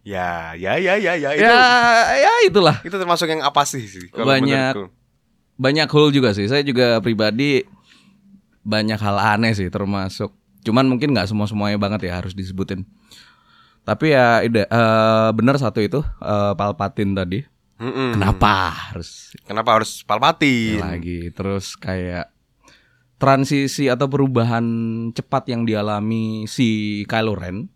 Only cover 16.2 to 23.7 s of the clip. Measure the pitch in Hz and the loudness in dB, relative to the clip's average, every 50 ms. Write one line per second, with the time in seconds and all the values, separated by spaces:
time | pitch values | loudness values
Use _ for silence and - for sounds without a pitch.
16.2 | - - 104 104 101 101 101 80 98 104 101 - 101 98 - - 104 98 98 98 | -6 -4 -2 0 0 0 0 -2 -2 -4 -2 -4 -6 -6 -4 -2 -2 -2 -2 -2
17.2 | 92 87 92 107 143 _ _ _ _ _ _ _ 117 127 113 120 135 123 117 104 | -2 -4 -4 -6 -8 _ _ _ _ _ _ _ -10 -8 -4 -4 -4 -2 0 0
18.2 | 101 101 107 - - 104 104 95 92 85 80 - - - - 90 82 - - - | 2 2 2 2 2 2 4 2 0 -2 -4 -8 -12 -12 -12 -12 -12 -14 -16 -20
19.2 | - - - - _ _ 98 107 113 120 113 110 107 - - - - - 104 107 | -20 -20 -20 -20 _ _ -6 -2 2 4 4 4 2 0 -8 -14 -6 -4 -2 0
20.2 | 127 151 165 - 160 143 131 120 113 110 107 104 90 82 85 85 82 87 87 85 | 0 0 0 2 2 2 2 2 0 -2 -2 -4 -4 -6 -6 -8 -8 -8 -8 -8
21.2 | 85 85 - - 98 98 98 98 98 - - - - 92 92 92 90 90 87 90 | -8 -10 -10 -8 -6 -4 -4 -6 -6 -10 -16 -12 -8 -8 -6 -6 -6 -6 -6 -8
22.2 | - _ _ _ _ _ _ _ _ _ _ _ _ _ _ _ _ _ _ _ | -10 _ _ _ _ _ _ _ _ _ _ _ _ _ _ _ _ _ _ _
23.2 | - 135 135 135 139 135 151 139 139 135 | 2 2 4 4 2 0 0 0 0 -2